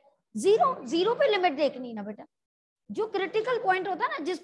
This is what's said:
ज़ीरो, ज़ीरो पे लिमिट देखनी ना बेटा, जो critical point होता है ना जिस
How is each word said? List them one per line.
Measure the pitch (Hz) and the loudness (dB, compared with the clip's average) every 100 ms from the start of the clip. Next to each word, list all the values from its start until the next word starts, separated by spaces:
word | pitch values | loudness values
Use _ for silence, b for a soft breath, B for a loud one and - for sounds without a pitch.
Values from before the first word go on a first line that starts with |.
| _ _ _ | _ _ _
ज़ीरो, | 214 349 453 554 - 240 | 0 4 6 4 2 -2
ज़ीरो | 339 392 | 0 2
पे | 494 554 | 2 2
लिमिट | 403 359 277 | 4 2 2
देखनी | 277 254 247 | 0 -2 -10
ना | 214 | -10
बेटा, | 202 208 - _ _ _ _ _ - | -10 -12 -18 _ _ _ _ _ -10
जो | 247 440 | -6 -4
critical | 392 381 440 453 466 | -2 -2 -2 0 0
point | 392 370 381 | 2 0 0
होता | 359 | -2
है | 539 | -4
ना | 554 | -4
जिस | 302 359 | -4 -6